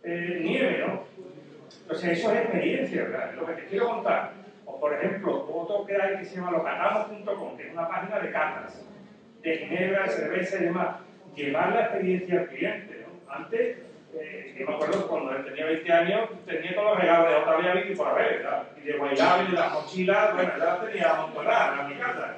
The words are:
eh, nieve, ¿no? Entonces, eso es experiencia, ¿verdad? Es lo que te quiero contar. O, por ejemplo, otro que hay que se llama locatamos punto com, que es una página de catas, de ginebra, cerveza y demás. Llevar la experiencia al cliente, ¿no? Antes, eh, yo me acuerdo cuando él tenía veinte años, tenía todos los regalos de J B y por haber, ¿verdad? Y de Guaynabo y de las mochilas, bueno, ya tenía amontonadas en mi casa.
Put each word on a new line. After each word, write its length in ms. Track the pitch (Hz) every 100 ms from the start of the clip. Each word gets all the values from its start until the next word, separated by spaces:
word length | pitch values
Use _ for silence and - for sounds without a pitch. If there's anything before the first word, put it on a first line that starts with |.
eh, 340 | 170 170 180 175
nieve, 420 | 160 262 - - -
¿no? 180 | 190 - - - - - - - -
Entonces, 360 | - 160 175 170
eso 140 | 220
es 80 | 233
experiencia, 640 | - 185 - - - 190
¿verdad? 280 | - - -
Es 60 | -
lo 100 | -
que 60 |
te 100 | 165 -
quiero 220 | 392 233
contar. 440 | - - - - - - -
O, 140 | - -
por 160 | 147
ejemplo, 540 | 147 185 202 110 - 147
otro 320 | 165 170 202
que 160 | 202 202
hay 180 | 196 196
que 60 |
se 120 | 170 185
llama 160 | 180
locatamos 540 | 170 165 - 202 214 214
punto 300 | 208 202 196
com, 200 | - -
que 100 | -
es 60 |
una 160 | 165 170
página 320 | 180 196 208
de 100 | 180
catas, 540 | 156 151 - - - - - - - - -
de 140 | 165 160
ginebra, 520 | 147 170 190 196 190
cerveza 480 | - 151 185 180 185
y 60 |
demás. 320 | 170 175 - - - - -
Llevar 380 | - 143 - -
la 80 | 233
experiencia 580 | - 196 185 180 - 175
al 60 | -
cliente, 580 | - 208 214 - - -
¿no? 260 | - -
Antes, 460 | 170 160 - - - - - -
eh, 420 | - - - - -
yo 80 | -
me 80 |
acuerdo 340 | 151 151 190 -
cuando 260 | 156 135
él 100 | 135
tenía 220 | - 147 156
veinte 260 | 160 175
años, 360 | 170 170 208 220 -
tenía 300 | - 160 170
todos 160 | 185 208
los 80 | 180
regalos 280 | 170 170 165
de 60 |
J 220 | 151 156 160
B 360 | 180 185 -
y 20 |
por 140 | - -
haber, 300 | - - -
¿verdad? 240 | - - - -
Y 40 |
de 120 | 147 143
Guaynabo 440 | 143 139 170 175
y 40 | 190
de 60 |
las 200 | 170 165
mochilas, 600 | 151 - 185 185 202 214
bueno, 180 | 185 180 -
ya 220 | 165 175
tenía 300 | - - -
amontonadas 680 | - - 147 - - - 139
en 80 | 143
mi 60 |
casa. 420 | 139 - 120 -